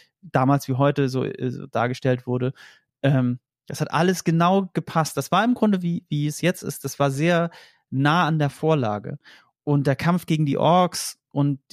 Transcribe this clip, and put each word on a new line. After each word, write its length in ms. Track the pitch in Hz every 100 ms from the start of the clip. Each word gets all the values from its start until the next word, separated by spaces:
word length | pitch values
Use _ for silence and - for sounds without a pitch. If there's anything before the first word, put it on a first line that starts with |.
| _ _
damals 480 | 160 135 131 139 -
wie 60 |
heute 340 | 127 143 143 135
so, 160 | 127
äh, 260 | 110 - 127
so 160 | 123 95
dargestellt 580 | 113 120 123 135 127 127
wurde, 260 | 123 123 - - - _ _
ähm, 360 | 139 135 123 123 _ _ -
das 120 | -
hat 120 | 156
alles 320 | 147 180 180
genau 440 | - 165 170 196 190
gepasst. 420 | - - 165 151 -
Das 140 | -
war 140 | 180
im 100 | 233
Grunde, 280 | 247 214 190
wie, 220 | 175 170 -
wie 180 | 147 147
es 140 | -
jetzt 220 | 165 175
ist, 200 | - -
das 140 | 135 -
war 140 | 143
sehr 380 | 135 165 170 165 - - _ -
nah 360 | 131 143 170 156
an 140 | 160
der 100 | 143
Vorlage. 680 | - 160 156 113 104 - 147 _ - _ _
Und 240 | - 143 135
der 80 |
Kampf 320 | 135 170 175 -
gegen 180 | 156 147
die 120 | 139
Orks 600 | 147 180 180 - - - _
und 300 | 143 143 139 _